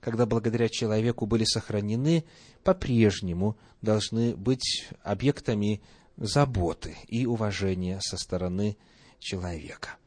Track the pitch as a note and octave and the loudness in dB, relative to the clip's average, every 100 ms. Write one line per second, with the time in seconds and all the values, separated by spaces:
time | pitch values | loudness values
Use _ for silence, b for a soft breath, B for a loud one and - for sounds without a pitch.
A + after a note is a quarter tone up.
0 | - A2+ A#2 A#2 A2+ A2+ A2+ - A2+ G#2+ | -2 0 2 2 0 0 0 0 0 2
1 | A#2 A#2 G#2+ A2+ A2+ A2 - G#2 G#2 A2+ | 2 0 0 2 2 0 -2 -4 -2 0
2 | C#3+ E3 D#3 B B B - F#3 C3+ A#2+ | 2 2 0 B B B 0 2 2 6
3 | A2 G2 F#2 E2+ G2+ G#2+ b b G#2+ G#2+ | 6 6 -4 0 -2 -2 b b 0 0
4 | G2+ A2 A#2 F2 G2 B2+ - - - - | 0 0 0 0 0 0 0 -4 -6 -12
5 | - G2+ C3 C#3+ - A2 G#2 G#2 b b | -4 0 0 0 -2 0 0 -2 b b
6 | b - A2 C#3+ C#3+ A2 A#2+ - - - | b -8 -2 2 2 2 -2 -2 -10 -12
7 | - A#2 B2 A#2 G#2+ F#2+ G2 F#2 F#2 F#2+ | -6 -2 0 0 -2 0 -2 0 -2 -4
8 | - F#2 - F2+ F2+ F2+ G#2 G#2 b b | -6 -8 -6 -4 -2 0 -2 -4 b b
9 | b b - F#2+ F2+ E2+ - - - - | b b -8 -6 -6 -8 -10 -14 -14 -16